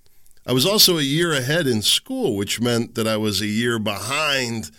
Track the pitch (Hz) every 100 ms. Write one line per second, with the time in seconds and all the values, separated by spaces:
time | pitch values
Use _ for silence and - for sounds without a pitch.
0 | - - - - - 127 170 208 - 170
1 | 135 151 175 143 127 165 143 110 - -
2 | - 262 190 101 101 - 120 117 117 -
3 | 110 107 107 98 107 107 120 117 104 98
4 | 107 143 151 135 120 113 95